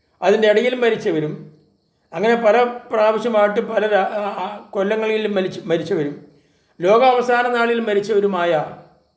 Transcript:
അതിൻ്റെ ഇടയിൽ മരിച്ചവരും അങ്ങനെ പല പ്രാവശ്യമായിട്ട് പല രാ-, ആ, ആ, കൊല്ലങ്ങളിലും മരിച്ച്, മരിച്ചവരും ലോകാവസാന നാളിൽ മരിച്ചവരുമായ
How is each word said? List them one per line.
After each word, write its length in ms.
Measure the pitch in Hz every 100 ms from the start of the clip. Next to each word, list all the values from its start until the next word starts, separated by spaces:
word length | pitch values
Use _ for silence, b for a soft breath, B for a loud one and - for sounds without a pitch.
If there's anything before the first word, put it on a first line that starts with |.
| _ _
അതിൻ്റെ 280 | 180 220 214
ഇടയിൽ 260 | 208 247 247
മരിച്ചവരും 840 | 240 220 208 156 151 - - - _ _ _ _ _
അങ്ങനെ 220 | - 220 233
പല 280 | 226 226
പ്രാവശ്യമായിട്ട് 960 | 240 240 - 226 214 214 240 214 208 202
പല 280 | 202 220 208
രാ-, 200 | 202 190
ആ, 220 | 214 202
ആ, 400 | 180 185 208 -
കൊല്ലങ്ങളിലും 640 | 202 196 220 220 220 214 196
മരിച്ച്, 240 | 190 - -
മരിച്ചവരും 600 | 165 156 180 143 143 - b b b b -
ലോകാവസാന 640 | 175 226 262 247 233 240 247
നാളിൽ 320 | 240 233 233
മരിച്ചവരുമായ 960 | 220 202 202 208 202 185 175 156 - - - _ _